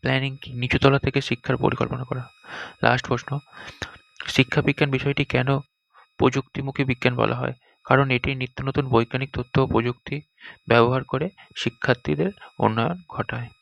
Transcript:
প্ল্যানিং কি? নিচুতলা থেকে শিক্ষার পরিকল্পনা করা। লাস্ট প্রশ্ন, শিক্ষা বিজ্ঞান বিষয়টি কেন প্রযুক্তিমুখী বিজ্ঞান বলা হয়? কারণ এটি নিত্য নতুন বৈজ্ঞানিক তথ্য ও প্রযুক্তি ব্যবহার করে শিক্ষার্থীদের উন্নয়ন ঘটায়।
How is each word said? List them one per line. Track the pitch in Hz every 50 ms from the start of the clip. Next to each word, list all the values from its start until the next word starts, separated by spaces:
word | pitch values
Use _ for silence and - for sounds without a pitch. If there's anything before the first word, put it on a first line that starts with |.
প্ল্যানিং | - 127 131 131 135 135 131
কি? | 135 - - 127
নিচুতলা | 123 123 123 - - - 135 135 139
থেকে | - 139 - 139
শিক্ষার | 135 - 127 - - - 131
পরিকল্পনা | 123 - - - - 123 117 131 127 127
করা। | - - 127 123 - _ _ _ - - - - - - _ -
লাস্ট | 113 123 123 -
প্রশ্ন, | - 135 117 - - 139 143 _ _ - - - - - - - - - - _ _ _ _ -
শিক্ষা | - - - - - - -
বিজ্ঞান | - - 143 - 156 143
বিষয়টি | 135 131 - 143 139 - 139
কেন | - - 127 127 135 139 139 139 _ _ _ _ _ _ - - _ _
প্রযুক্তিমুখী | _ 131 131 127 135 135 _ _ - 135 139 135 - 139
বিজ্ঞান | 131 127 - - 131 123
বলা | 123 113 110 117
হয়? | 123 127 127 127 _ _ _ _ _ _
কারণ | - 135 131 139 135
এটি | 127 123 - - 139
নিত্য | 131 127 123 _ - 131
নতুন | 135 - - 139
বৈজ্ঞানিক | 135 123 117 117 - - 127 135 135 -
তথ্য | - 123 _ _ -
ও | 131
প্রযুক্তি | - - 120 117 123 120 _ _ - 135 147 151 _ _ _ - - - _ _
ব্যবহার | - 113 117 117 120 127 131 131
করে | - - 135 151 185 _ - - _ _
শিক্ষার্থীদের | - - - - _ - - 123 - _ - 151 143 165 - - _ - - _ -
উন্নয়ন | - 110 110 113 117 - 175 185 180 _
ঘটায়। | - - - - - 120 123 120 - _